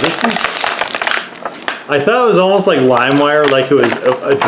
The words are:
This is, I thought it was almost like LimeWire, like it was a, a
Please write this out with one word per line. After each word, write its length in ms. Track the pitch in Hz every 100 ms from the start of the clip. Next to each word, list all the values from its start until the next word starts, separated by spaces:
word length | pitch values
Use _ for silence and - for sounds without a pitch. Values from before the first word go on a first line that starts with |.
This 240 | - -
is, 80 | 233 - - - - - - - - - - - - - - - -
I 120 | 143
thought 240 | 143 240
it 40 | 247
was 100 | 180
almost 280 | 185 196 190
like 120 | 156
LimeWire, 680 | 127 123 127 143 143 151 147
like 200 | 135 131
it 40 |
was 180 | 143 120 117 127
a, 60 | 127 135
a 60 | 139